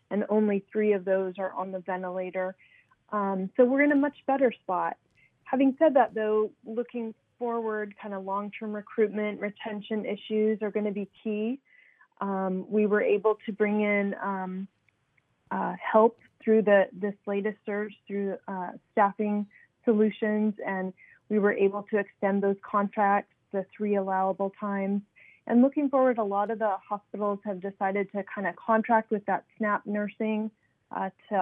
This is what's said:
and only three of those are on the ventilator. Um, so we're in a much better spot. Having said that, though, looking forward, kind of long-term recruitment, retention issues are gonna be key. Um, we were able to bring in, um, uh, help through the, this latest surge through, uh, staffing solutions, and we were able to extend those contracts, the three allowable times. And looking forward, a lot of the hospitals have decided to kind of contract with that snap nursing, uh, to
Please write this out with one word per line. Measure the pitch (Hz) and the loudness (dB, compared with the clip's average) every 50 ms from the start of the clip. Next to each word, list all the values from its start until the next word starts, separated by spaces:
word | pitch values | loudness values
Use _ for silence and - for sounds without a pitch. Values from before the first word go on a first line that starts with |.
| _ _ | _ _
and | - 202 208 - | -4 -4 0 2
only | 208 220 214 208 202 196 196 _ | 2 2 2 2 2 0 -2 _
three | - 214 214 214 208 | -2 0 2 2 2
of | 196 180 | 0 2
those | 196 190 190 196 185 185 202 | 0 0 0 0 -2 -4 -6
are | 190 185 - | -8 -6 -6
on | - 185 190 190 | -6 -8 -6 -8
the | 185 | -8
ventilator. | 175 - 185 180 185 185 180 190 185 180 175 190 185 185 190 - _ _ _ _ _ _ _ _ _ _ | -6 -6 -6 -6 -6 -6 -6 -6 -6 -6 -4 -4 -4 -4 -6 -10 _ _ _ _ _ _ _ _ _ _
Um, | - 208 202 196 196 190 190 190 - | -4 -2 -2 -2 -2 -2 -4 -2 2
so | - 254 | 4 4
we're | 240 262 277 285 | 4 6 4 4
in | 294 294 | 4 4
a | |
much | 277 277 294 285 - - | 4 2 2 -2 -4 -2
better | - 269 277 277 240 214 | -2 2 2 2 2 2
spot. | - _ - 185 175 170 165 - - _ _ _ _ _ _ _ _ _ | -2 _ -4 -2 -2 -2 -2 -4 -8 _ _ _ _ _ _ _ _ _
Having | - - 254 277 269 262 - | -4 0 4 4 4 4 4
said | 330 311 262 | 4 4 6
that, | 277 240 214 - | 6 4 4 2
though, | 220 214 214 214 214 214 208 - _ _ | -2 0 2 2 2 2 0 -4 _ _
looking | - 220 220 240 233 - 240 226 226 220 - _ _ _ _ | -8 -8 -6 -6 -6 -8 -8 -8 -8 -10 -14 _ _ _ _
forward, | 247 240 233 233 226 220 214 214 214 208 202 - | -6 -4 -4 -4 -4 -4 -4 -4 -6 -8 -10 -12
kind | - 214 202 | -12 -10 -10
of | 190 190 | -8 -6
long-term | 190 196 202 202 208 202 - 226 214 208 | -4 -4 -4 -4 -6 -8 -10 -8 -8 -8
recruitment, | 208 202 - - - 220 208 208 214 208 208 208 - | -8 -10 -6 0 0 2 2 2 -2 -4 -4 -4 -6
retention | 202 208 202 - - 226 214 214 208 - 220 214 202 | -8 -8 -8 -8 -10 -10 -10 -10 -8 -6 -4 -4 -4
issues | - 208 208 - - 220 214 214 214 220 202 220 | -4 -6 -8 -6 -4 0 2 2 2 0 0 -2
are | 208 | -4
gonna | 196 214 208 214 202 | -2 -2 -2 -2 -2
be | 202 196 190 _ _ _ | -4 -8 -8 _ _ _
key. | 220 214 208 214 226 262 277 _ _ _ _ _ _ _ _ - _ _ _ | -4 -4 -2 -2 -4 -4 -6 _ _ _ _ _ _ _ _ -20 _ _ _
Um, | 196 196 196 190 190 190 185 185 185 - | -6 -4 -2 -2 -2 -2 -2 -4 -4 -2
we | 202 214 214 | 2 2 2
were | 202 202 208 185 | 4 2 2 2
able | 175 202 202 185 220 214 - - | 2 2 2 2 0 0 0 -4
to | - 202 | -8 -2
bring | - 214 208 208 214 | 0 0 0 2 2
in, | 214 208 208 202 202 202 190 - - | 2 2 2 2 0 0 -2 -4 -4
um, | 196 196 190 185 185 185 190 196 - _ _ _ _ _ _ _ _ _ _ _ _ _ _ _ _ | -6 -4 -4 -6 -6 -8 -8 -10 -12 _ _ _ _ _ _ _ _ _ _ _ _ _ _ _ _
uh, | 202 190 190 180 180 185 - | -6 -4 -4 -4 -6 -6 -6
help | - - 220 220 233 - _ _ _ _ _ | 2 4 6 6 6 2 _ _ _ _ _
through | - 226 220 220 202 | 0 2 2 4 4
the, | 208 202 196 190 - - | 6 6 6 4 2 0
this | 180 190 208 202 - _ | -6 -6 -6 -6 -8 _
latest | - 202 202 196 214 208 - _ | -6 -4 -4 -4 -4 -6 -8 _
surge | - 202 202 208 214 208 - _ | -8 -6 -6 -6 -8 -10 -16 _
through, | - 196 202 202 196 190 - - | -8 -6 -4 -4 -4 -6 -6 -8
uh, | - 196 185 180 - - - - _ _ | -10 -8 -8 -8 -10 -12 -14 -20 _ _
staffing | - 208 202 196 - 214 208 208 208 208 202 _ - - _ _ _ _ | 2 2 2 2 0 -2 -2 0 -2 -4 -6 _ -18 -20 _ _ _ _
solutions, | - 226 208 220 214 196 - 226 214 214 214 214 214 208 - - | 2 4 4 4 2 2 0 -2 0 0 2 0 0 -2 -2 -6
and | 196 196 185 190 185 185 _ - - - _ _ _ | -4 -4 -4 -4 -6 -8 _ -18 -20 -20 _ _ _
we | 208 214 | 0 2
were | 196 208 - | 4 2 4
able | - 196 196 196 208 202 - | 4 2 2 2 0 -4 -2
to | - 208 | -2 -2
extend | 202 - - _ - 196 196 202 196 | -2 -4 -6 _ -2 0 0 2 2
those | 196 196 196 - | 0 0 -2 -4
contracts, | - - 208 202 202 - - 208 196 202 202 - - _ _ _ _ | -4 -2 0 0 0 0 0 2 2 2 2 0 -4 _ _ _ _
the | - 196 190 - - | -6 -6 -6 -6 -8
three | - 214 208 208 | -6 -2 0 0
allowable | 202 190 190 190 190 190 190 190 180 196 196 196 - | 0 0 0 0 0 0 0 0 -2 -4 -4 -4 -6
times. | - 202 196 196 196 196 202 202 202 _ _ - - - - _ _ - | -6 -4 -2 -2 -2 -2 -2 -2 -4 _ _ -20 -20 -20 -20 _ _ 2
And | 233 240 | 4 6
looking | 247 277 269 302 294 269 | 6 4 4 0 -2 0
forward, | - 269 262 262 247 226 | 2 4 4 4 2 0
a | 220 | -2
lot | 202 202 202 208 196 | 0 0 0 0 -2
of | 226 208 | -2 -2
the | 220 214 190 196 - - | 0 0 0 -2 -4 -6
hospitals | 214 202 - _ - 202 208 202 202 196 - | -8 -8 -8 _ -8 -4 -2 -2 -2 -4 -4
have | 214 196 185 | -8 -8 -6
decided | 175 196 196 - 202 196 196 208 196 196 - | -8 -10 -6 -4 -2 -2 0 0 -2 -2 -4
to | 202 196 | -6 -8
kind | - - 214 196 | -6 -8 -6 -4
of | 175 170 | -4 -6
contract | - - - 226 220 220 - 233 220 220 - | -4 0 2 2 2 4 2 2 2 2 0
with | 226 202 202 | -2 -4 -2
that | - 190 175 - _ _ - | -2 -4 -4 -4 _ _ -6
snap | 220 208 208 - - | -4 -2 -2 -2 -4
nursing, | - 208 208 208 202 - - 220 214 214 214 214 220 - _ _ _ _ _ _ _ - | -4 -4 -4 -4 -6 -6 -6 -4 -2 -2 -2 -4 -6 -10 _ _ _ _ _ _ _ -8
uh, | - 190 190 - _ _ - | -6 -6 -6 -8 _ _ -4
to | 214 196 | -2 -2